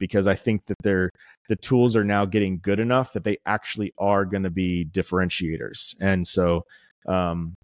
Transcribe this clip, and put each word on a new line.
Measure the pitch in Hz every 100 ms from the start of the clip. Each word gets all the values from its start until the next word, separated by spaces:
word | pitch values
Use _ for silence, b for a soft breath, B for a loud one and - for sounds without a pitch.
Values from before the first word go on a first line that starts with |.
because | 95 101 98
I |
think | 92 - 107 -
that | 101
they're, | 104 92 92 - B B -
the | 107
tools | - 127 123
are | 110
now | 101 101
getting | 98 107 95 90
good | 101 101
enough | 117 127 123
that | 101
they | 104 101 -
actually | 107 - - 101 -
are | 101 101
gonna | 95 98 95
be | 87 90 90
differentiators. | 80 95 - 90 90 - 82 80 58 - - -
And | 95 92 87
so, | 95 87 85 - b b b -
um, | 92 87 85 82 -